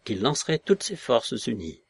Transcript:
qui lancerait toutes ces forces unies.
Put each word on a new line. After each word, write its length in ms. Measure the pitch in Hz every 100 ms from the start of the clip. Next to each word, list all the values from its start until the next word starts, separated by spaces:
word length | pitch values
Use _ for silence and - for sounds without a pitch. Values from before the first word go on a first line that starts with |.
qui 140 | - 98
lancerait 420 | 113 151 - 160
toutes 240 | - 196
ces 140 | - 185
forces 500 | - 117 - 117 -
unies. 380 | 104 82 80